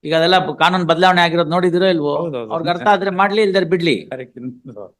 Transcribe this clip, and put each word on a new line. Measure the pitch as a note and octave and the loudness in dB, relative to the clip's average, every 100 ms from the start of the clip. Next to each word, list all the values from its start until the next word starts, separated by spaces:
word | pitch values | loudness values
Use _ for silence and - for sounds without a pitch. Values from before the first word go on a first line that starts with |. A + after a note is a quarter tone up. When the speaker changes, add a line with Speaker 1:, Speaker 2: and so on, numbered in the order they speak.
Speaker 1:
ಈಗ | D3+ D#3+ | -2 0
ಅದೆಲ್ಲ | E3 F#3 F#3 | 2 2 0
ಬ-, | D3 | 0
ಕಾನೂನು | E3 F#3 E3 | 2 2 0
ಬದಲಾವಣೆ | D#3+ F#3 F3 | 4 4 4
ಆಗಿರೋದು | E3+ E3+ D#3 | 2 2 0
ನೋಡಿದಿರೋ | E3+ F3+ E3+ F#3+ | 0 0 2 2
ಇಲ್ವೋ? | E3+ D3 D3 | 0 -2 -4
Speaker 2:
ಹೌದು, | E3+ C3+ | -4 -8
ಹೌದು. | A2+ | -6
Speaker 1:
ಅವ್ರಿಗೆ | E3 E3+ | -6 -4
ಅರ್ಥ | F3 F#3+ | -2 2
ಆದ್ರೆ | G3 G3 | 2 0
ಮಾಡ್ಲಿ, | F#3 G3+ G#3 | 0 0 2
ಇಲ್ದಾರೆ | G#3 F#3+ F3 | 2 0 0
ಬಿಡ್ಲಿ. | F3+ E3+ A2 - | 0 0 -2 -4
Speaker 2:
Correct. | C3 B2+ B2 B2+ B2 C3 G#2 F#2+ _ | -14 -14 -12 -14 -14 -18 -18 -18 _